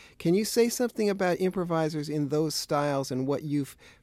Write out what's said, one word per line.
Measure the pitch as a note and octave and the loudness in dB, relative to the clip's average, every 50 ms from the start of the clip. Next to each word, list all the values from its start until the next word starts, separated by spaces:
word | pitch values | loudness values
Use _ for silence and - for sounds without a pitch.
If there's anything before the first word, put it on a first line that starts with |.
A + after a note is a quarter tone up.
| - - - - | -20 -20 -10 -2
Can | - E3 F3 | 2 2 4
you | G3 A3 | 4 2
say | - - A#3+ A#3 A#3+ | 2 2 2 2 2
something | A#3 - B3 A#3 - - G#3+ G3+ | 2 0 -2 -2 0 0 0 0
about | G3 F#3+ G3 F3+ F3 - | 2 2 2 0 2 2
improvisers | F#3 F#3 F3+ F#3+ F3+ F3 E3+ E3 D#3+ D#3 E3 D3+ D3 D#3 | 0 0 0 -2 -2 0 0 0 0 0 -2 -4 -4 -4
in | D3 D#3 D3 C3+ | -2 -2 -2 0
those | D3 D3+ D#3+ D#3 - | 0 0 0 0 -2
styles | - - - E3 D3 D3 D3 C#3+ C#3 C3+ - | -4 -4 -2 0 0 2 0 0 -2 -2 -2
and | C3+ B2+ C3 C3+ | -2 -2 -2 -2
what | C#3+ - - | -2 -2 -2
you've | D3+ C#3+ D3 C#3 - - - - - - - | -2 -2 -2 -2 -4 -8 -20 -20 -20 -20 -20